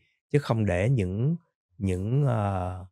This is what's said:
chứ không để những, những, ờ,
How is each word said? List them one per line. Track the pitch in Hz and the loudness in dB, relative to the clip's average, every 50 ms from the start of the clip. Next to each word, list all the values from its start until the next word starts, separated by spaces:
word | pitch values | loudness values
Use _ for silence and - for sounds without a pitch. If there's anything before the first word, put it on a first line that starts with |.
| _ _ _ _ _ _ | _ _ _ _ _ _
chứ | - 143 | -2 0
không | - - 120 110 107 | 0 0 0 2 2
để | 98 87 87 98 120 | 2 2 2 2 2
những, | 139 117 92 90 95 107 123 151 170 170 - _ _ _ _ _ _ | 2 2 0 0 0 0 0 0 -2 -2 -6 _ _ _ _ _ _
những, | - 98 95 90 90 95 110 123 143 147 | -4 -2 -2 0 -2 -2 0 0 0 2
ờ, | 131 117 110 101 101 98 92 90 90 92 92 92 - | 2 2 0 0 0 0 -2 -4 -6 -6 -10 -12 -16